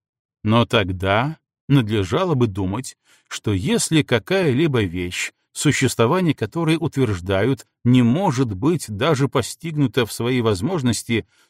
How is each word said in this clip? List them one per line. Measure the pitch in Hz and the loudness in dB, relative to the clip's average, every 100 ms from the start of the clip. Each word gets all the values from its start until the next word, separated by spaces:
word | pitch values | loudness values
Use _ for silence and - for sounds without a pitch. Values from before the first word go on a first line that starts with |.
| _ _ _ _ | _ _ _ _
Но | 107 117 117 | 0 2 4
тогда | 117 95 90 95 104 139 160 _ _ - | 2 0 -2 0 0 0 -6 _ _ 2
надлежало | 139 107 110 90 139 185 | 2 2 -2 -2 -2 0
бы | 135 117 | 0 0
думать, | 98 92 107 - - _ _ _ | 0 -6 -6 -10 -18 _ _ _
что | - 113 | -8 -4
если | 98 135 233 - 160 | -2 0 -2 2 0
какая-либо | - 117 - 190 170 123 170 123 | 2 -2 0 0 2 2 0 0
вещь, | 95 87 90 - - - _ | -2 -4 -6 -6 -10 -12 _
существование | - 151 - 127 - 117 180 170 | -2 0 2 0 2 2 2 0
которой | - 110 170 160 160 | -2 -4 -2 -2 0
утверждают, | 160 139 120 92 90 95 117 135 - _ | -2 -2 -2 -2 -2 0 0 -2 -8 _
не | 117 127 | 4 6
может | 117 143 196 123 123 | 6 2 0 0 -2
быть | 92 139 180 - | -2 -2 -2 -6
даже | 101 151 127 139 | -4 0 0 0
постигнуто | 139 - - 165 147 131 127 110 | -2 -4 -8 -8 -2 0 0 -2
в | |
своей | - 120 127 | -2 -2 0
возможности, | 113 95 131 185 123 113 - 113 - _ | 0 0 -2 -2 -2 -2 -2 -4 -4 _